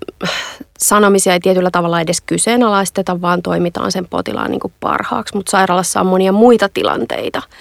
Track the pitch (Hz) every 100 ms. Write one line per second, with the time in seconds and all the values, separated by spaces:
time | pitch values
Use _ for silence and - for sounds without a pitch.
0 | - - - - - - - - - 208
1 | 202 196 190 180 190 185 180 175 170 170
2 | 165 170 - 170 220 240 226 196 190 202
3 | 185 180 175 180 180 170 175 - 196 190
4 | 175 - - - - - - - - -
5 | - 233 - 202 - 196 190 180 180 196
6 | 185 185 190 208 240 220 196 - - -
7 | - - - - - -